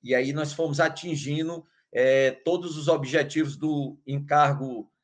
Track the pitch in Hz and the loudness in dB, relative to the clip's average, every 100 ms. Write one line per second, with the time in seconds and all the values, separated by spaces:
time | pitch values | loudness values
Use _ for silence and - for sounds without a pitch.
0 | 120 127 135 147 147 - 165 143 160 160 | 2 0 2 -2 -4 -2 -2 2 0 0
1 | 175 151 143 151 160 170 - _ _ 117 | -6 -6 -4 -4 -4 -6 -14 _ _ 2
2 | 131 135 135 131 - 180 180 156 147 156 | 4 6 4 0 -2 -2 -2 -6 0 0
3 | 135 156 143 156 151 143 156 147 135 - | 2 0 0 0 -2 -2 -2 -2 -4 -10
4 | - 139 - 147 143 143 135 117 104 _ | -8 -6 2 4 4 2 -4 -8 -12 _